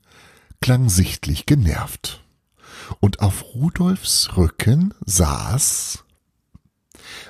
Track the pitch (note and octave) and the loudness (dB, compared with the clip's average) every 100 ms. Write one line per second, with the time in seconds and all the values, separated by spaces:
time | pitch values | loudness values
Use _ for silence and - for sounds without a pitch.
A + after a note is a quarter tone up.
0 | _ _ - _ _ - - B2+ B2 F2+ | _ _ -20 _ _ -6 0 2 4 2
1 | F#2 - - D#2 - D3 F2+ - - - | 2 0 -4 -4 2 2 4 0 -4 -10
2 | - - _ _ _ _ - - - - | -14 -14 _ _ _ _ -20 -20 -16 -2
3 | G2+ - G#2 G2 - A#2 D#3 - F3+ - | 0 2 0 -2 -6 -4 -2 0 0 0
4 | - - - - F2 - - C#3+ F#3+ - | -2 -2 0 2 2 2 2 2 2 -2
5 | - G2 D#2 C2 A1+ A#2+ - - - - | -4 2 2 0 -4 -2 0 -2 -6 -12
6 | - _ _ _ _ - _ _ _ - | -16 _ _ _ _ -20 _ _ _ -20
7 | - - | -20 -20